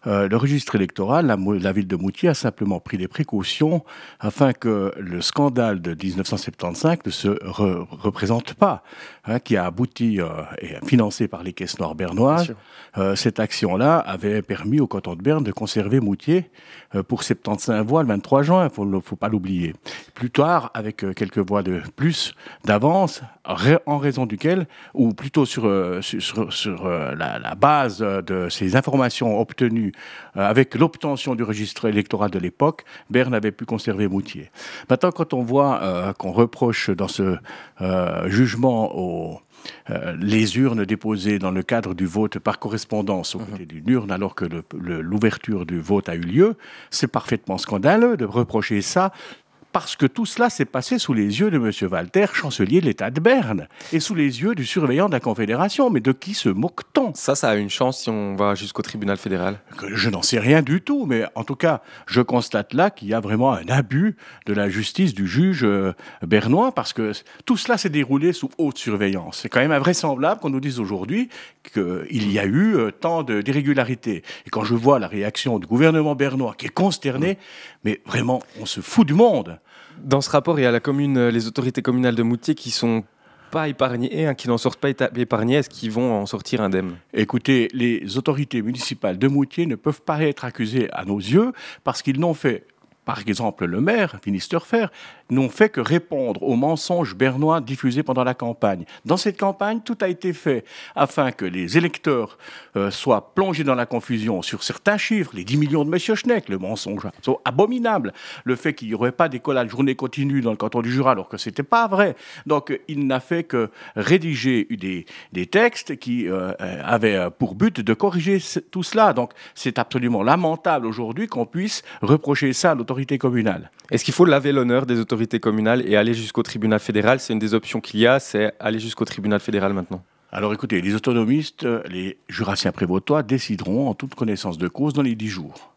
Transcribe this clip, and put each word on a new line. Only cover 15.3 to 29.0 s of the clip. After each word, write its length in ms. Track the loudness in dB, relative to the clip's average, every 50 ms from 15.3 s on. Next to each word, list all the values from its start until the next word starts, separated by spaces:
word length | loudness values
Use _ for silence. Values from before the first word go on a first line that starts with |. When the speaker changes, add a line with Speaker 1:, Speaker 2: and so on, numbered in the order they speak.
| 2 2
Speaker 1:
de 100 | 0 -2
conserver 460 | -4 -4 -6 -2 -2 -2 0 2 2 2
Moutier, 540 | 2 2 -2 -2 0 2 2 2 0 -2 _ -20 -20 -20 -20 -20 -18 _ -4
euh, 80 | -4
pour 220 | -2 -2 -4 -4 0
septante-cinq 580 | -2 -2 -2 _ -4 -4 -2 -2 0 0 0
voix 200 | 2 2 2 2
le 60 | 4 2
vingt-trois 360 | 0 0 2 4 4 4 6
juin, 240 | 6 4 4 4 2
faut 160 | 0 -2 -2
le, 160 | 0 0 -2
faut 160 | -2 -6 -6
pas 120 | -4 -2 0
l'oublier. 460 | 0 0 0 0 -2 0 -2 -2 -6 -10 _ -16 -16 -16 -18 -20 _
Plus 160 | -6 -6 0
tard, 400 | 2 2 2 4 2 0 0 -2 _
avec, 280 | -8 -8 -8 -8 -6
euh, 120 | -6 -6 -4
quelques 240 | -4 -6 -2 0 -2
voix 260 | 0 0 0 0 0
de 160 | 0 -4 -4 -6 -10 _
plus 360 | 0 0 0 0 0 -4 -6 -8 -14 -20 -20 -20 -8 0
d'avance, 580 | 2 2 4 4 4 4 4 2 2 -2 -8 -16 -18 -20 _ _
ré-, 360 | -8 -4 2 4 6 6 4 4
en 120 | 0 -2 0
raison 260 | 0 -2 0 0 -2
duquel, 440 | -2 -4 -2 0 0 2 2 0 -4 -10 -20 -20 -8
ou 220 | 2 2 4 4 2
plutôt 320 | -2 -8 0 2 2 2
sur, 180 | 2 0 0 2
euh, 380 | 2 2 2 2 0 -2 -4
sur, 180 | -6 -6 -6 -6
sur, 320 | -6 -4 -2 -4 -4 -2
sur, 320 | -4 -6 -4 -4 -6 -4 -4
euh, 300 | -2 -2 -2 -2 -4 -4
la, 240 | -4 -6 -6 -6 -6
la 160 | -8 -10 0
base, 480 | 4 4 4 6 4 2 0 -2 -2
euh, 180 | -2 0 0 -2
de 300 | -2 -2 -2 -2 -2 -4
ces 260 | -4 -2 0 4 4
informations 640 | 4 4 4 2 2